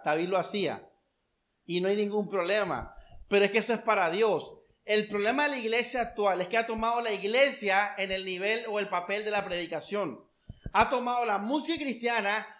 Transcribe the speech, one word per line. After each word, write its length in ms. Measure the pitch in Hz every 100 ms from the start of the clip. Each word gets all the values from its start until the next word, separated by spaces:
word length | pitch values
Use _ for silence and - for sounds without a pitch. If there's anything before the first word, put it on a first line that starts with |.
| -
David 240 | 156 180
lo 80 | 185
hacía. 500 | 165 208 165 101 - _ _ _ _ _ _ _ -
Y 160 | 175
no 60 | 185
hay 80 | 208
ningún 340 | 208 208 190
problema. 640 | 196 175 208 190 131 - - - - -
Pero 180 | 202 202
es 40 |
que 80 | 220
eso 160 | 214
es 60 | 226
para 320 | 226 208 170
Dios. 460 | 185 220 165 - - _ _ -
El 220 | 214 208
problema 340 | 208 208 262
de 60 | 294
la 80 | 269
iglesia 420 | 220 226 233 254
actual 400 | 226 - 208 180
es 80 | 180
que 100 | 226
ha 80 | 226
tomado 360 | 220 226 240
la 100 | 240
iglesia 800 | 196 196 240 277 226 208 190 208 202
en 120 | 190
el 140 | 190
nivel 400 | 190 180 196 226 226
o 100 | 208
el 80 | 196
papel 380 | 180 175 202 214
de 60 |
la 120 | 208
predicación. 800 | 196 175 165 160 - 202 180 110 - _ - - -
Ha 180 | 190 233
tomado 360 | 247 240 247 240
la 140 | 196
música 380 | 208 294 294 320
cristiana 720 | 285 240 233 233 202 214 208